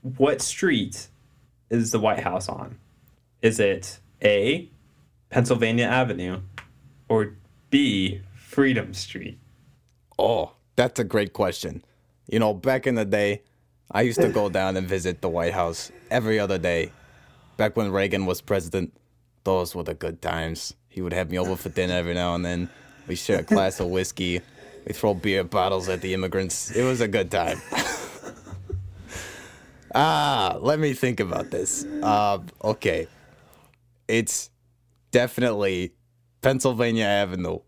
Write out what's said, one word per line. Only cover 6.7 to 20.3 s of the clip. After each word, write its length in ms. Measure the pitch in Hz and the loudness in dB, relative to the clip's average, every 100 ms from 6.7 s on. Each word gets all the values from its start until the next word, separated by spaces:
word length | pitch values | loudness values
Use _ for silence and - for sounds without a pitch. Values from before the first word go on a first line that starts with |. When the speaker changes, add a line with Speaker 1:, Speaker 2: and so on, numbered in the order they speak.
| _ - - _ | _ -20 -20 _
Speaker 1:
or 260 | 113 104 - - _ _ | 0 0 -6 -20 _ _
B, 500 | 139 139 101 92 95 - - | 2 4 2 0 -4 -12 -20
Freedom 580 | - - 135 117 95 | -6 2 2 2 -4
Street? 440 | 95 - - - - - _ _ _ _ _ _ - | -10 -12 -12 -12 -16 -20 _ _ _ _ _ _ 0
Speaker 2:
Oh, 360 | 101 110 78 _ _ - | 2 2 -2 _ _ 0
that's 200 | 120 - | 0 2
a 60 | |
great 300 | 104 107 101 | 0 2 0
question. 500 | - 107 104 85 85 - _ _ _ - | 0 -2 -2 -8 -10 -16 _ _ _ -2
You 60 | 110 | 2
know, 160 | 110 | 2
back 320 | 101 127 131 131 | 2 0 2 2
in 80 | |
the 120 | 120 101 | 0 2
day, 360 | 104 101 101 _ _ _ _ _ | 2 2 0 _ _ _ _ _
I 140 | 101 | 0
used 180 | 123 117 | 2 4
to 80 | 123 | 2
go 200 | 104 101 | 4 2
down 280 | 92 95 95 | 2 0 0
and 100 | 92 | -2
visit 320 | 95 87 87 | -2 -2 -2
the 100 | 92 | -2
White 220 | 85 85 | 0 0
House 400 | 92 85 85 - - - | 0 -2 -2 -12 -16 -2
every 260 | 120 110 110 | -2 2 0
other 200 | 101 95 | 2 0
day. 320 | 87 85 80 - - - - - - - | 0 0 -2 -8 -20 -20 -20 -20 -20 -2
Back 180 | 107 113 | 0 0
when 160 | 104 | 0
Reagan 360 | 98 98 98 95 | 0 0 0 0
was 120 | 92 | -2
president, 540 | - 98 82 95 87 _ _ _ _ _ - | 0 -2 0 -4 -4 _ _ _ _ _ 0
those 280 | 92 87 | 2 0
were 80 | 90 | -4
the 140 | 82 85 | -8 -6
good 260 | 82 82 | -8 -6
times. 540 | - | -4